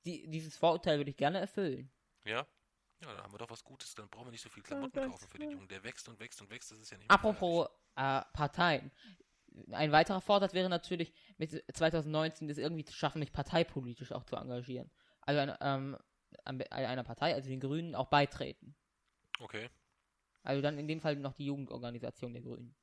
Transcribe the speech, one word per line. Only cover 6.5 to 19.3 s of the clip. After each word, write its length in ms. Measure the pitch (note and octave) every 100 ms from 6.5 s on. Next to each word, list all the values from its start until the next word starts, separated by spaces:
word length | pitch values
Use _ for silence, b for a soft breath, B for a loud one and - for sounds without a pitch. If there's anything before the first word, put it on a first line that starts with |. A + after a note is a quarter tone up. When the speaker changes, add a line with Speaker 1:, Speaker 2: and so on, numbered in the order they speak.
Speaker 2:
wächst, 220 | A#2+ -
das 80 | A2
ist 100 | A2
ja 80 | G#2
nicht 100 | -
mehr 60 |
Speaker 1:
Apropos, 540 | G3 G#3+ G#3 F3+ E3+ - _ _ -
äh, 260 | C3+ C3+ -
Parteien. 580 | - D3 - F3 C#3+ C#3 B A3 F#3 _ _ _ - -
Ein 220 | G2 D3+
weiterer 280 | D3+ E3+ F#3
Vorsatz 340 | - G3+ F#3+
wäre 140 | F3+ F#3
natürlich, 440 | F3 - F3+ E3 B B B
mit 280 | D#3+ D3+ - -
zweitausendneunzehn 720 | E3 E3 D3+ D#3 D#3+ - D#3
es 100 | D3
irgendwie 260 | C#3+ D#3+
zu 100 | -
schaffen, 260 | - D3+ D#3
mich 120 | D3
parteipolitisch 760 | - C#3+ E3+ E3 C#3 B2 A#2+ C3
auch 140 | -
zu 100 | -
engagieren. 560 | - C3 B2 B2 B2+ - b b b
Also 200 | - D3
ein, 160 | C#3 -
ähm, 380 | C#3 C3+ C3+ C3+ _ _ _ -
an, 160 | - C3
an 220 | - -
einer 200 | B2 C3
Partei, 300 | A#2+ A#2 D#3
also 140 | D3 C3+
den 120 | C3
Grünen, 340 | C3+ D3+ E3+
auch 140 | B2+ C3
beitreten. 680 | D3 C#3+ - C3 - - - _ _ _ _ _